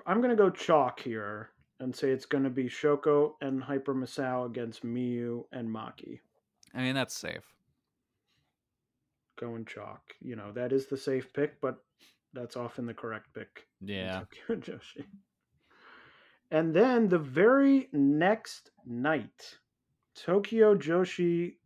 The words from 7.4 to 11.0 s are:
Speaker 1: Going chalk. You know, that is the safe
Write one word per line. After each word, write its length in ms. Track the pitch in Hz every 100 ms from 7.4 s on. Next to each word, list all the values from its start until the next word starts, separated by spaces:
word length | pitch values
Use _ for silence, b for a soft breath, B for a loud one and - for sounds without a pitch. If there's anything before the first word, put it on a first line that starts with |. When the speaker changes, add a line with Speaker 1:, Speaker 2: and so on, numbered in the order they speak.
| - _ _ _ _ _ _ _ _ _ _ _ _ _ _ _ _ _ _ -
Speaker 1:
Going 260 | 120 117 110
chalk. 360 | 107 104 113 _ -
You 160 | 131 110
know, 160 | 101
that 220 | 110 123
is 140 | 135 135
the 100 |
safe 340 | 135